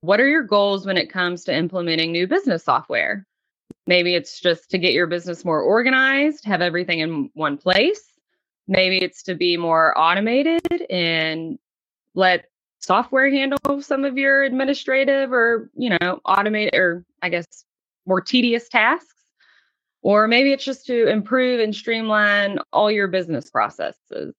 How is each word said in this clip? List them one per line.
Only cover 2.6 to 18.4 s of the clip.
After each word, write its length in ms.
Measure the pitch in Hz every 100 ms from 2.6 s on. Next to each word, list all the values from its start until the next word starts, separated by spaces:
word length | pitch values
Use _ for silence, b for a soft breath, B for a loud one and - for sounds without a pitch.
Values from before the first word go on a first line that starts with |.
software? 600 | - 131 - - 80 202 190 _ _ _ _ - -
Maybe 260 | 180 175 175
it's 240 | - -
just 300 | 180 170 _
to 60 | 185
get 160 | 175
your 140 | 139 175
business 360 | 175 175 170
more 180 | 175 156
organized, 840 | 143 214 247 262 262 269 294 302 214
have 160 | 185
everything 380 | 175 170 180 165
in 300 | 160 160 139
one 240 | - 156 143
place. 460 | - 190 277 415 _ _ _ _ _ _ -
Maybe 340 | 190 185 185
it's 220 | 180 -
to 100 | - 175
be 220 | 175 175
more 400 | 170 160 160 -
automated 880 | 160 185 214 247 302 330 - 349 349
and 680 | 180 170 165 160 160 165 - _ _ _ _ _
let 320 | - 185 180 - _ _ _
software 500 | - 190 240 262 269
handle 520 | 269 269 277 - 277
some 240 | 277 277 277
of 120 | 262
your 260 | 277 269
administrative 920 | 277 254 269 277 - 262 269 277 269
or, 380 | 247 233 233 - -
you 140 | 247
know, 300 | 175 175 - -
automate, 460 | 196 208 214 214 -
or 280 | 180 170 - _
I 60 | 175
guess 160 | 170 170 - _ _ _ _ -
more 160 | 185
tedious 480 | 185 254